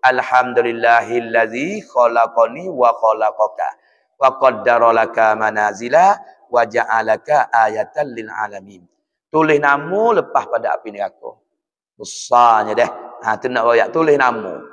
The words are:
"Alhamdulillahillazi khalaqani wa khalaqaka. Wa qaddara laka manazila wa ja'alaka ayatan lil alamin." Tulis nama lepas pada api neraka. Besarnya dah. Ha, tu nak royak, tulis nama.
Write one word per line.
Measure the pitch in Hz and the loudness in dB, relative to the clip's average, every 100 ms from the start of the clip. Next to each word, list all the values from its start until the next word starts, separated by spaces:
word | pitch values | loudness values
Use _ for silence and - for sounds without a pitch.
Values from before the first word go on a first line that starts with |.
"Alhamdulillahillazi | 131 127 120 127 123 120 120 117 117 117 113 120 113 113 113 117 156 208 - | 2 0 0 0 2 0 -2 0 2 2 2 -4 -2 -2 -2 -4 -8 -8 -6
khalaqani | 127 120 117 113 117 113 131 185 | 0 2 2 0 2 0 -2 -12
wa | 147 120 | 0 0
khalaqaka. | 117 113 107 107 - 107 - 78 - _ _ _ _ | 2 0 0 -2 -2 -4 -2 -8 -10 _ _ _ _
Wa | 131 127 | -2 2
qaddara | 131 113 123 120 117 | 0 0 0 4 4
laka | 113 110 113 110 107 | 4 0 2 0 2
manazila | 110 107 104 101 120 147 185 208 - _ _ | -2 -2 -2 -2 -2 2 2 2 -6 _ _
wa | 120 117 | -2 0
ja'alaka | 117 110 113 110 110 - 147 120 | -2 -2 -2 0 -2 0 0 2
ayatan | 117 110 107 107 - 147 | 2 2 0 -6 -4 -6
lil | 113 110 | -8 -12
alamin." | 101 107 101 95 95 87 _ _ _ _ | -8 -10 -10 -18 -20 _ _ _ _ _
Tulis | 156 156 147 | 0 2 4
nama | 143 143 151 190 226 208 | 4 0 0 -2 2 0
lepas | - 135 - | 0 -4 -2
pada | 117 98 73 | -4 -4 -6
api | 110 | -8
neraka. | 101 95 _ 60 57 _ _ _ _ _ _ | -8 -8 _ -20 -20 _ _ _ _ _ _
Besarnya | 107 - - 123 120 110 107 107 | -18 -16 0 4 4 4 0 0
dah. | 120 - - - | -2 -2 -18 -10
Ha, | 110 107 | -6 -4
tu | 127 | -4
nak | 123 | -2
royak, | 117 117 101 | 2 2 2
tulis | 160 160 143 | 0 2 4
nama. | 127 113 98 78 - | 2 0 -8 -12 -16